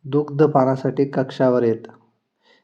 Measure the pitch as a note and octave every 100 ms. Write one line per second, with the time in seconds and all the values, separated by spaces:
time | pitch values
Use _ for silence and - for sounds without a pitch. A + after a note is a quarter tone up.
0 | C3+ C#3+ D3 C#3+ D3 C3+ C3 C3 C3+ C3
1 | C#3 C#3+ C3 - C3 B2 A#2 A2+ - -
2 | _ _ _ _ _ _